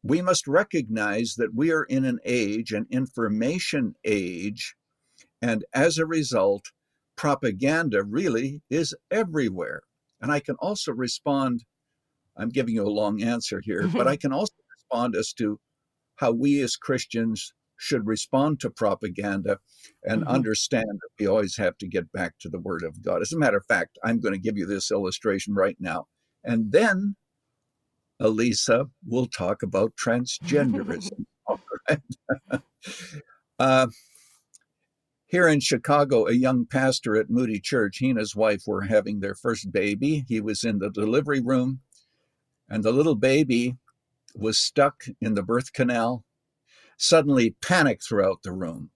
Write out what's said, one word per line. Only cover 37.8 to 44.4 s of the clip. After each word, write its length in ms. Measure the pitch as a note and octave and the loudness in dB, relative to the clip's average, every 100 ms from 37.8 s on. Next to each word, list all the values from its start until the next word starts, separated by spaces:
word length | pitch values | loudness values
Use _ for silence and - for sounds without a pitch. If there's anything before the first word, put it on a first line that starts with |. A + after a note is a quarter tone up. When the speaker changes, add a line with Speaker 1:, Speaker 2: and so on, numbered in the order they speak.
| G#2 - | 0 0
Speaker 1:
he 120 | B2+ | 0
and 80 | A#2+ | 0
his 160 | G#2+ G2+ | -2 2
wife 280 | A2 G2+ - | 2 2 -2
were 160 | G2 | -4
having 360 | G2 G#2+ G2+ G#2 | 2 2 2 -4
their 160 | G2 G2 | -4 -4
first 360 | A#2+ A2+ G2 | -4 -4 -2
baby. 540 | F#2+ G2+ G#2 C#3 D3+ C3 | -2 0 0 0 0 -2
He 120 | A2+ | -4
was 240 | G#2 G#2 | -2 -4
in 160 | A#2 G2+ | -2 -2
the 120 | G2 | -2
delivery 500 | G2+ G#2+ B2+ D3 C#3 | -2 2 2 2 -2
room, 400 | A#2+ C3 B2+ C3+ _ _ _ _ _ _ _ _ _ | 0 0 0 -4 _ _ _ _ _ _ _ _ _
and 140 | A2 | -2
the 80 | A2 | 2
little 220 | B2+ D#3 A#2+ | 4 4 4
baby 640 | B2+ C#3 C#3+ A#2+ A#2+ B2+ _ _ _ _ _ | 4 4 4 2 2 -4 _ _ _ _ _
was 220 | - | -6